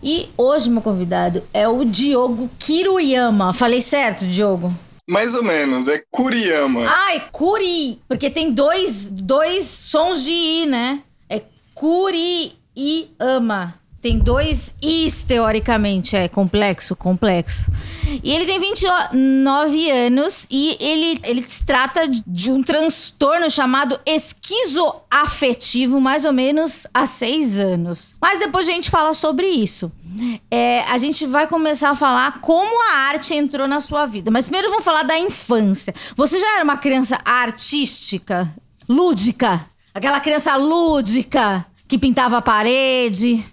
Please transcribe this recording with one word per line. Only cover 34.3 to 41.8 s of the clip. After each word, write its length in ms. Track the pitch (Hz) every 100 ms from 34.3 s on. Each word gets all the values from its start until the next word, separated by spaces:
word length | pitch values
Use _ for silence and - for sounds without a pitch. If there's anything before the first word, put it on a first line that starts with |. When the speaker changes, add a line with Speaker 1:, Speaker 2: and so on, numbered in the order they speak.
| 226 -
Speaker 1:
primeiro 240 | 359 392
vamos 160 | 415 370
falar 180 | 311
da 140 | 277 320
infância. 760 | 370 - - 233 208 190 - - - -
Você 220 | 285 359
já 160 | 415
era 100 | 415
uma 140 | 311 277
criança 420 | 285 262 247 262 -
artística, 1300 | 247 240 226 - 294 277 - - 190 - 180 180 156 _ _ -
lúdica? 800 | 254 359 240 208 - 240 175 160 _ _
Aquela 280 | 202 247 285
criança 360 | 285 302 294 269
lúdica 1120 | 285 339 339 294 214 233 - 277 214 190 170 _